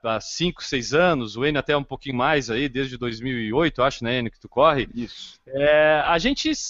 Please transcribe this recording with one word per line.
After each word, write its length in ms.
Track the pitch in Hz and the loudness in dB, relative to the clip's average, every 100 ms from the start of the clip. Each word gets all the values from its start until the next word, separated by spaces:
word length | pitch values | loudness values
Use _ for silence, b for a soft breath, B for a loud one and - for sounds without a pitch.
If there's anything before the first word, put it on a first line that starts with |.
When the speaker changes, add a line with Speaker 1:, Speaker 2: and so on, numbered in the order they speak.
Speaker 1:
há 180 | 117 110 | -4 -4
cinco, 440 | - - 175 - | -4 -4 -4 -4
seis 300 | - 139 107 | -4 -4 0
anos, 420 | 143 180 151 110 107 | 2 4 2 -2 -4
o 80 | |
Enio 160 | 143 147 | -2 0
até 160 | - 147 | 0 -2
um 80 | |
pouquinho 320 | 139 135 139 123 | -2 -8 -6 -2
mais 340 | 135 151 117 | 2 2 0
aí, 180 | 113 143 | -2 -2
desde 280 | 123 135 123 | -4 -6 -6
dois 240 | 120 113 | -6 -6
mil 180 | 131 123 | -6 -4
e 140 | 107 | -2
oito, 300 | 123 165 - | 0 0 2
acho, 200 | 131 - | 0 0
né, 160 | 117 127 | -2 -2
Enio, 140 | 113 | -4
que 80 | - | -8
tu 80 | - | -6
corre? 400 | - 156 143 104 | 2 4 4 -2
Speaker 2:
Isso. 440 | 117 117 - - - - | -6 -8 -10 -20 -20 -10
Speaker 1:
É, 560 | 135 147 151 151 156 143 | 0 4 6 6 4 2
a 120 | 170 | 2
gente, 320 | 220 285 311 294 | 2 0 -2 -4